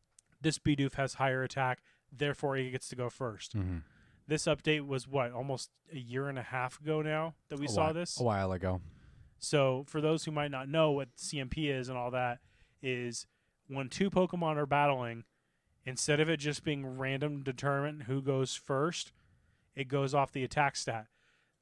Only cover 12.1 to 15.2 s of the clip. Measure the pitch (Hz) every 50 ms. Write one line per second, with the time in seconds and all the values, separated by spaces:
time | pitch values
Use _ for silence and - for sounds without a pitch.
12.1 | 123 127 127 123 120 - _ _ _ _ - _ _ _ - 131 127 123 123 120
13.1 | 117 - - _ _ _ _ _ _ _ _ - 135 135 135 120 - - 190 202
14.1 | - 185 185 175 - 175 170 156 156 147 151 139 143 143 147 147 139 127 123 117
15.1 | 117 117